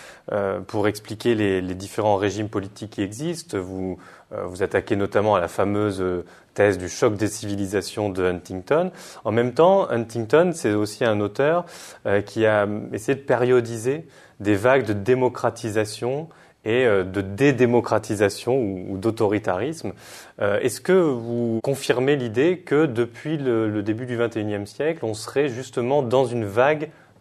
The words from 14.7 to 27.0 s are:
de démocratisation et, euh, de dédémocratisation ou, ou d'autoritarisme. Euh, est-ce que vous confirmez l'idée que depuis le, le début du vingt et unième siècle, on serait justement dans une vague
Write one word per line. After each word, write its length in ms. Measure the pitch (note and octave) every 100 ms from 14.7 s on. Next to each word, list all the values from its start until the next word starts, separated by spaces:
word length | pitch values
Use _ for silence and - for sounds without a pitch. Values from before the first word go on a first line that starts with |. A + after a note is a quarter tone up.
| C3+ A2
de 80 |
démocratisation 1400 | G#2 G2 B2+ B2+ - A#2+ - A2+ G#2+ G#2+ - A#2+ C#3+ D#3+ - - _ A2
et, 200 | B2 B2
euh, 180 | G2
de 180 | F#2 G2
dédémocratisation 1300 | F#2+ G2+ C#3+ A#2+ A#2+ A#2+ - G#2+ - G#2 G2+ - A#2+ C3+
ou, 300 | G#2 F#2+ G2
ou 60 | F#2+
d'autoritarisme. 960 | A2 G#2+ G#2 A2 A2 F#2 C3+ D#3+ G#2 - - - - -
Euh, 200 | G#2 G#2
est-ce 220 | B2+ -
que 120 | -
vous 680 | F#3 D#3+ A#2+ A#2 A#2+ A#2 A2+
confirmez 520 | C#3 C3+ - B2 C3 D3
l'idée 440 | A#2+ A2+ E3 F3+
que 260 | - D#3+ D#3
depuis 520 | A#2 A#2 - D3+ D#3
le, 300 | C3 A2+ A2
le 140 | G#2+
début 240 | G2+ A2 B2
du 120 | A#2
vingt 180 | A2+ A2
et 20 |
unième 280 | G#2 G2+ G2+
siècle, 360 | - D3+ E3
on 120 | A2 G#2+
serait 340 | - C3+ D3
justement 540 | A#2 B2+ B2+ A#2+ C#3+
dans 220 | A#2+ C3 B2
une 200 | A#2+ G2+
vague 460 | G#2+ C3+ D3+ D#3 -